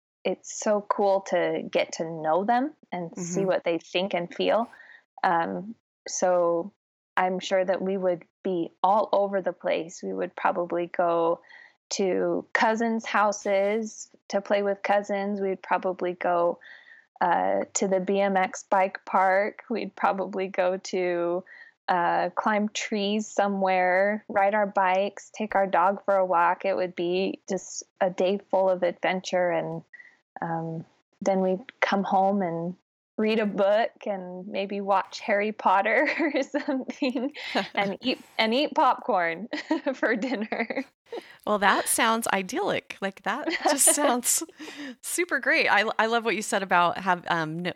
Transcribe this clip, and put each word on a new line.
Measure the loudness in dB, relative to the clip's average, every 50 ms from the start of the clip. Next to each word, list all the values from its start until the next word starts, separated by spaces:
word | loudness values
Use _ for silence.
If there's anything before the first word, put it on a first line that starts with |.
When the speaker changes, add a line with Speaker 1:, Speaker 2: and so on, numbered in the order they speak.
| _ _ _ _ -4
Speaker 1:
it's | -4 -4 -4 -8 -12 -10 -4
so | -2 0 0 0 0 -2
cool | 0 2 2 2 2 2 0 0
to | 0 0 0 0 -2 -4 -4 -2
get | -2 0 0 -2 -4
to | -6 -6
know | -6 -6 -4 -2 0 0 2 2
them | 2 2 0 0 -2 -6 _ _ _
and | -8 -8 -8 -8 -8 -10
see | -8 -4 -2 -2
Speaker 2:
Mm-hmm. | 0 0
Speaker 1:
what | 0 0 0
they | -2 -2 -2
think | -4 -4 -4 -4 -2 -2 -2
and | -4 -4 -4 -4
feel. | -2 0 2 2 2 0 -2 -8 -16 -20 -20 -20 -20 _ _ _ -2 0
Um, | 2 2 2 0 -2 -4 -6 -8 -10 -14 -16 _ _ _ _ _ -10
so | -4 0 2 2 4 4 4 2 2 0 -2 -6 -10 _ _ _ _ _ _ _ _
I'm | 0 0 2 0 -2
sure | -2 0 0 2 2
that | 2 0 0
we | 0 -2 -2 0
would | 0 0 0 -2 -4 -12 _ _ -4
be | -2 -2 -2 -2 -4 -4 _ 2
all | 2 2 2 2 2 2
over | 0 0 0 0 -2
the | -2 -4 -6
place. | -4 -2 -2 -2 -2 -2 -6 -10 -10 -8
We | -6 -6
would | -4 -6 -6 -4
probably | -2 -2 0 0 0 -2 -2 -2 -4 -4 -2
go | -2 0 0 2 2 2 2 2 0 -2 -4 -12 -20 -20 -20 -20 _ _ _ -8
to | -4 -2 0 0 0 0 0 0 0 -2 -4 -4 -2
cousins' | 0 2 2 2 2 0 0 0 -2 -2
houses | 0 2 2 2 2 0 -2 -2 0 2 2 2 2 0 -2 -4 -6 -10 -14 -18 -18 _ _ _ -6
to | -4 -4
play | -2 0 0 0 2
with | 0 -2 -2
cousins. | 0 2 2 2 2 0 -2 -2 -2 -2 -2 -2
We'd | -2 -2 -2 -4
probably | -4 -2 -2 -2 0 -2 -2 -2 -2 -4 -4
go, | -2 0 0 2 2 2 0 0 -4 -8 -20 -20 -20 -20 -20 -20 -20 _ _ _ -2
uh, | 0 2 2 2 2 2 0 0 -2 -4 -2
to | -2 0 0
the | 0 0
B | 0 2 2 2
M | 2 2 2
X | 2 0 0 -2 -8 -4 _
bike | 2 2 2 2 0 -6 _
park. | -2 2 2 4 4 4 2 2 0 -4 -8 -8 -6
We'd | -6 -6 -6 -6 -4
probably | 0 0 0 0 0 -4 -6 -4 -6 -6 -4
go | -2 0 0 0 0 -2
to, | -4 -4 -4 -2 0 0 0 0 0 -2 -2 -4 -6 -8 -14 -20 -20 -20 _ _ _ -2
uh, | 0 0 2 2 2 0 0 -2 -2
climb | -2 0 0 2 2 0 -2
trees | -2 -6 -6 -4 -4 -2 -2 0 -2 -2 -4 -2
somewhere, | 0 0 0 0 0 0 0 2 2 2 2 4 4 2 2 2 0 -2 -6 -4
ride | 0 2 2 2 2
our | 2 0 2
bikes, | 2 2 2 4 2 2 0 -2 -4 -8 -16 -14 -10
take | -8 -4 -2 0
our | 0 2 2
dog | 2 2 4 2 2 0 0
for | 2 2
a | 2 2
walk. | 4 4 4 4 4 2 0 -2
It | -2 0
would | 0 -2 -2 -4
be | -4 -2 0 0 0 0 -2 -4 -6 _ -6
just | -6 -6 -6 -8 -12 -14 -14 -14 _ -2
a | -2 0
day | 2 2 2 2 0 0 -2 _
full | 0 2 4 2
of | 2 2 0
adventure. | -2 -2 0 0 0 0 -2 -2 -2 0 0 2 2
And, | 0 0 -2 -4 -6 -8 -10 _ -20 -20 -20 -20 _ _ _ _ _ -8
um, | -6 -4 -4 -4 -4 -4 -6 -8 -10 -12 _ _ _ _ _ _
then | 0 2 2 4
we'd | 2 2 0 -2 -4 -10 -4 _
come | 0 0 2 0 0
home | 0 2 2 2 2 2 0
and | -2 -2 -4 -4 -6 -6 -8 -10 _ _ _ _ _ _ _ -2
read | -2 0 0 0
a | 0
book | 0 0 0 2 2 4 2 2 0 -4 -8 -8
and | -8 -8 -6 -8 -10 -12 -12 -12 -8
maybe | -6 -6 -6 -4 -6 -4
watch | 0 0 0 0 0 -2 -8 -8
Harry | -2 0 0 0 0 -2 -4
Potter | 0 2 4 4 4 4 4 2 2 2 2 0
<laughs> | 0
or | -2 0 0 -2 -2
something | -2 -4 -4 -2 -2 -4 -4 -4 -6 -6 -4 -2 -2 -2 -2 -4 -4 -6 -8 -10 -4 -4
Speaker 2:
<laughs> | -4 -4 -2 -2
Speaker 1:
and | -2 -2 -2 -4 -4
eat, | -2 -4 -4 -4 -6 -6 -2 -2
and | 0 2 2
eat | 2 0 2 2
popcorn | 4 4 4 2 2 0 0 0 2 2 0 -2 -4 -8 -8 -10 -10 -4 -4
<laughs> | -4 -2 -2 -4 -2
for | 0 0 0 0 0
dinner. | 0 -2 -4 -4 -4 -4 -4 -4 -4 -4 -4 -6 -8 -10 _ _ _ _ -14 -14 -14 -14 -18 -8 _ -2
Speaker 2:
Well, | 0 4
that | 4 4 4 4 2 0
sounds | 0 2 2 2 2 2 0 0 0
idyllic. | -2 -2 -2 -4 -2 -2 -2 -2 -2 -4 -8 -10 -8
Like, | -8 -8 -8 -6 -6
that | -4 -4 -4 -4 -4 -4 0 0
just | 2 2 4 4
Speaker 1:
<laughs> | 4 4
Speaker 2:
sounds | 4 2 2 2 2 0 0 0 0 -2 -6 -12 -16 -18 -16 -14 -12 -12 -12 -12 -12
super | -10 -6 -4 -4 -2 -2 -2 -2
great. | 0 2 2 2 4 4
I, | 4 4 2 2 2 0
I | 0 2
love | 2 0 0
what | 0 -2
you | -2
said | -2 -2 -2 -2 0
about | 2 4 4 4 4 2 0
have, | 0 0 0 0 0 -2
um, | -2 0 0 -2 -4 -4 -4
kn-, | -6 -6